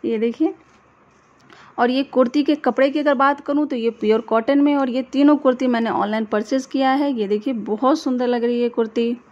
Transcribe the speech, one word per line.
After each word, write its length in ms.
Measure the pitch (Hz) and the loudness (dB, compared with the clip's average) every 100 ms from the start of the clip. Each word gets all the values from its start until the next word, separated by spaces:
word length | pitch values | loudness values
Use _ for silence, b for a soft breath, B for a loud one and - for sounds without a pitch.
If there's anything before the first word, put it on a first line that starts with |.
ये 140 | 226 226 | -4 -2
देखिए, 360 | 233 233 330 381 _ _ _ _ _ _ _ _ _ B B - | -4 -2 -4 -4 _ _ _ _ _ _ _ _ _ B B -2
और 120 | 240 | 0
ये 120 | 254 | 0
कुर्ती 380 | 277 254 247 294 | -2 0 2 2
के 120 | 285 294 | 0 0
कपड़े 340 | - 240 277 | 0 2 0
की 80 | 294 | 2
अगर 160 | 294 269 | 0 2
बात 240 | 269 277 | 2 0
करूँ 240 | - 285 294 | -2 -2 -2
तो 100 | 247 | -2
ये 140 | 226 | -4
pure 280 | 226 214 220 | -2 0 0
cotton 380 | 226 220 226 285 | 2 -2 2 2
में, 140 | 285 285 | 2 2
और 140 | 262 | 0
ये 120 | 240 | -4
तीनों 320 | 254 269 285 294 | -4 2 4 4
कुर्ती 280 | 262 247 254 | 2 0 0
मैंने 220 | 240 226 | 0 -2
online 320 | - 202 214 214 | -2 -2 -2 -2
purchase 400 | 214 233 269 262 | -2 0 -4 -2
किया 260 | 269 262 | -2 0
है। 200 | 269 285 | 2 0
ये 160 | 240 202 | -2 -2
देखिए, 260 | 208 240 | -2 -2
बहुत 440 | 233 208 214 262 311 | -6 -4 0 2 0
सुंदर 280 | 277 247 247 | -2 -2 -2
लग 160 | 240 | -2
रही 120 | 240 240 | -2 0
है 60 | |
ये 60 | 240 | -2
कुर्ती। 460 | 240 220 233 233 240 _ | -2 -2 -2 -2 -4 _